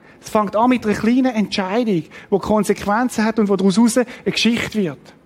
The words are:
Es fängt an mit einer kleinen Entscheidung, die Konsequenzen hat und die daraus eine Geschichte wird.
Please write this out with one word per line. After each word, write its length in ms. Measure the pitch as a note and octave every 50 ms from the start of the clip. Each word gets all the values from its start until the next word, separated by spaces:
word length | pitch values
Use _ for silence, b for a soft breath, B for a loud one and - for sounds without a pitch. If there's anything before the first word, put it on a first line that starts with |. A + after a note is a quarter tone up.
| B B B B
Es 80 | - -
fängt 240 | - G#3+ G#3 F#3 F#3
an 160 | G#3 A#3 B3+
mit 160 | B3+ A#3 A#3
einer 80 | G#3+ G3
kleinen 400 | - - A3 B3 C4 B3+ C4 A#3
Entscheidung, 720 | A3 G3 F#3 - - F#3+ F#3 G3 A#3+ B3 A3 F#3+ E3 D3
die 340 | - - - - - G3+ F#3
Konsequenzen 880 | - - G#3+ G#3+ G3 - G3 - - G3+ G3+ A3+ B3+ A#3+ - A3+ G#3+
hat 160 | A3+ A3 A#3
und 100 | G#3+ G3
die 60 | G3+
daraus 420 | F3+ F#3+ G3 F3 G#3+ A#3+ A3+ - B3+
eine 80 | A#3 B B B B
Geschichte 520 | G3+ - - - A3+ A#3+ - - - - G#3+
wird. 200 | F#3+ D#3 C3+ - - - - - _